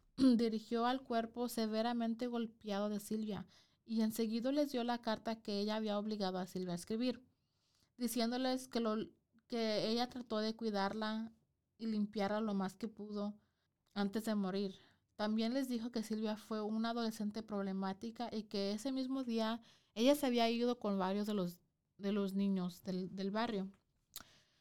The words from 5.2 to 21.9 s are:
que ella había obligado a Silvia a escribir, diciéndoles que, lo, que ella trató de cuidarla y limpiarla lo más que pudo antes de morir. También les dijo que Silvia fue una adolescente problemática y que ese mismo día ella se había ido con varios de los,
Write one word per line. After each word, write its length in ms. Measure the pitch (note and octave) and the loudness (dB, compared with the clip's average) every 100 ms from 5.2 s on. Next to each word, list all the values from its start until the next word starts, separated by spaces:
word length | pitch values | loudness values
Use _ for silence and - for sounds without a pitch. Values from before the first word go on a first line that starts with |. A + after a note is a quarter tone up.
| A3+ A3+ | -4 -6
que 180 | A3 G3+ | -2 0
ella 160 | G#3 G#3+ | 0 0
había 220 | G#3+ G#3 | 0 0
obligado 400 | G#3+ G#3+ F#3+ F#3 | -2 0 0 0
a 80 | F#3 | -4
Silvia 260 | F#3 F3+ | -4 -4
a 40 | F3 | -4
escribir, 480 | - A3 B3+ A#3+ - _ _ _ _ _ _ - | -2 0 0 -2 -8 _ _ _ _ _ _ -4
diciéndoles 720 | A#3+ B3 A#3 B3 C4 B3+ - | -2 2 0 2 0 0 -2
que, 120 | A#3 | 0
lo, 160 | A3+ A3 - - _ _ - | 0 0 -2 -10 _ _ -6
que 400 | A#3 A3+ G#3 F#3+ | -2 2 2 2
ella 200 | A#3 B3 | 0 0
trató 300 | B3+ A#3+ G#3+ | -4 -4 -2
de 160 | A3 | -2
cuidarla 760 | A3 A3+ G3+ G3 G#3+ G#3+ A3 A3+ - _ _ _ - | -2 -2 0 0 0 -4 -4 -6 -12 _ _ _ -8
y 80 | A3+ | -2
limpiarla 540 | G#3+ G#3 G#3+ G3 G#3 | 0 0 0 0 2
lo 140 | A3 | 0
más 200 | G3+ F#3 | 0 -2
que 120 | - A3 | -4 -8
pudo 480 | A3 G#3 G#3 G#3 G#3 _ _ _ _ _ | -8 -8 -4 -4 -6 _ _ _ _ _
antes 300 | G3+ G3+ A3 A3 | -2 0 0 0
de 80 | |
morir. 400 | G#3+ F#3+ F#3+ G3 F#3 - _ _ - | 0 0 0 -2 -6 -18 _ _ -4
También 380 | G#3+ A3 A3+ | 0 2 2
les 140 | C4 B3+ | 0 0
dijo 220 | A#3+ A#3 | -2 -2
que 120 | A#3 | -4
Silvia 340 | A3 G#3+ A3 G#3+ | -2 -2 -2 -4
fue 240 | - G#3+ | -4 -4
una 300 | G#3+ A3 A3+ | -2 0 0
adolescente 520 | A#3 A3+ A3 G#3 A3+ | 0 -2 -2 -4 -4
problemática 840 | A3 G3+ G3 F#3+ F#3+ F#3+ A#3 A3+ A#3+ | -4 -2 -2 -2 -2 -4 -6 -6 -6
y 120 | A3 | -6
que 280 | G#3+ G3+ G3 | -4 -2 0
ese 200 | G#3+ C4+ | 0 -2
mismo 320 | C4 B3+ C4+ | -2 0 -2
día 360 | B3 A3+ A3 A#3 - - _ - | 0 0 0 -2 -6 -20 _ 4
ella 200 | A#3+ D4 | 6 6
se 100 | C#4 | 4
había 240 | A#3+ A3+ | 4 4
ido 280 | A#3 A#3+ A#3+ | 4 2 0
con 180 | G#3 G3 | 0 2
varios 280 | F#3 G3+ G#3 | 2 0 0
de 60 | |
los, 240 | G#3+ F3 F3 _ _ _ | 0 0 -4 _ _ _